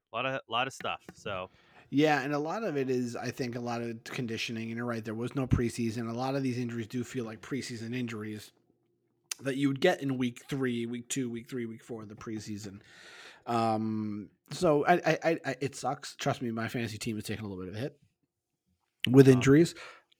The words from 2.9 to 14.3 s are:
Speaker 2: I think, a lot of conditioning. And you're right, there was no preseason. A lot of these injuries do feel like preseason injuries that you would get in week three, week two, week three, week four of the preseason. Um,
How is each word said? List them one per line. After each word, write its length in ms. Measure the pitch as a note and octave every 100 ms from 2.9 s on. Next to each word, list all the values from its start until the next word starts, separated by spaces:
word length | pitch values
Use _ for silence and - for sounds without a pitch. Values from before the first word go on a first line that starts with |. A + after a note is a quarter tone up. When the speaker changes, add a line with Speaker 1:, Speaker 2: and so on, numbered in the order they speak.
| B2+ A#2+
Speaker 2:
I 160 | A#2 A#2+
think, 260 | - B2 A#2+
a 40 |
lot 220 | A#2+ A#2+
of 200 | A#2 A#2
conditioning. 640 | - - A#2+ A2+ - A2+ A2+
And 80 | A#2
you're 80 | A#2+
right, 180 | A#2
there 100 | A2+
was 220 | A2 A#2+ C#3+
no 100 | B2+
preseason. 600 | - A#2 - A2+ A#2 A2+
A 60 |
lot 200 | A#2 C3+
of 80 | C#3
these 140 | C3 A#2+
injuries 300 | A#2+ A#2 G#2+
do 180 | B2+
feel 220 | A2+ B2+ A2
like 160 | A2
preseason 520 | - C3+ - A2+ A2+
injuries 580 | B2+ A#2+ A2 G#2+ G#2+ - _ _ _ _ _ _ _ _ -
that 140 | B2+ C3+
you 120 | C#3
would 120 | C3+
get 200 | F3+ -
in 160 | C#3 B2+
week 240 | B2 A#2+ -
three, 380 | C#3 B2+ A#2+ A#2
week 240 | A#2+ A#2+
two, 180 | C#3 B2
week 200 | A#2 A#2+
three, 180 | C3 A2+
week 180 | A2+
four 180 | - A2+
of 60 | G#2
the 60 |
preseason. 640 | G#2+ A#2 A2 G#2+ G#2 G#2 G2+ - - - - - - -
Um, 840 | A#2 A2+ A2 A2 A2 G#2+ G#2 F#2+